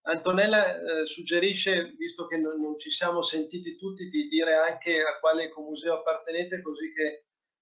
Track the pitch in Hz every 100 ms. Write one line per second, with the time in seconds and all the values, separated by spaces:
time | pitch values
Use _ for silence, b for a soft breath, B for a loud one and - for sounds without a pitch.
0 | - 165 175 185 214 214 196 170 170 160
1 | 156 - 160 170 190 185 196 180 170 -
2 | 170 170 170 165 156 156 151 151 156 -
3 | 175 175 165 156 151 180 170 165 190 190
4 | 180 151 147 156 165 160 165 165 175 160
5 | 156 147 160 160 160 156 151 147 165 160
6 | 160 160 165 165 180 185 160 151 160 160
7 | 156 147 _ _ _ _